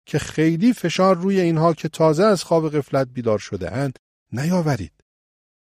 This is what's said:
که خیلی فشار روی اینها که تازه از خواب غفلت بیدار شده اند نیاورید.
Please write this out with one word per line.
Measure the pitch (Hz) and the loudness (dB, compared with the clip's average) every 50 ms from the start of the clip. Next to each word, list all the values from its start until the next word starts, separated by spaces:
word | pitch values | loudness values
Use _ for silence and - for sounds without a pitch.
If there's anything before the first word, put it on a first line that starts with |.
| _ | _
که | - - 147 | -6 -6 -6
خیلی | - - - - 156 160 165 160 202 247 240 | -6 -4 -2 0 0 2 2 2 2 2 2
فشار | - - 170 - - 185 190 190 170 | 0 -2 -4 0 2 2 2 2 2
روی | 180 196 196 190 | 0 0 0 2
اینها | 180 170 165 156 160 170 160 | 2 2 2 2 2 2 0
که | - - 156 | 0 -4 -6
تازه | - - 165 160 151 156 202 | -2 2 2 2 4 4 4
از | 220 202 160 - | 2 2 2 0
خواب | - 170 165 156 156 | 0 0 0 0 0
غفلت | 147 151 135 - 147 135 135 127 | -2 -4 -4 -2 -2 -2 -2 -2
بیدار | 127 131 117 113 107 101 | -4 -4 -2 0 0 -2
شده | - - 107 90 90 80 | -2 -6 -8 -8 -6 -6
اند | 98 127 143 139 123 - _ _ _ _ _ - | -4 -4 -4 -4 -6 -10 _ _ _ _ _ -10
نیاورید. | - 117 143 170 185 180 160 151 135 104 87 78 _ _ _ _ _ _ _ _ _ _ _ _ _ _ _ _ _ | -8 -4 -2 0 0 0 0 0 0 -2 -4 -8 _ _ _ _ _ _ _ _ _ _ _ _ _ _ _ _ _